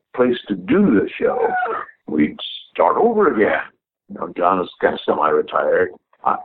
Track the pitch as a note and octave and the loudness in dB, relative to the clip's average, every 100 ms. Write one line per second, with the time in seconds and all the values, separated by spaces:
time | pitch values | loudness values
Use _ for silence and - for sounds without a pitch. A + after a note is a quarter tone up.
0 | _ - B2 A#2+ - F#2+ F#2 E3 G3 G#2+ | _ 0 0 0 -4 -6 0 4 4 4
1 | - - - - - - A4+ - - - | 0 -2 -2 0 0 0 -2 -6 -10 -16
2 | - D2+ D2+ - - - - - E2+ G2 | -6 0 0 -2 -12 -14 -10 0 2 4
3 | G#3+ G#3+ F#3 G#2+ F#2+ D#2 - _ _ _ | 2 4 2 2 2 0 -4 _ _ _
4 | _ G2+ D#2+ F2 F2 F#2 E2+ - F#2+ D2+ | _ -12 -10 -2 0 0 -2 -2 -2 -2
5 | - D2+ D2+ D2+ - D2 D2 E2+ F2+ - | -4 0 0 0 0 -2 0 0 0 -4
6 | _ _ C#2 - | _ _ -4 -2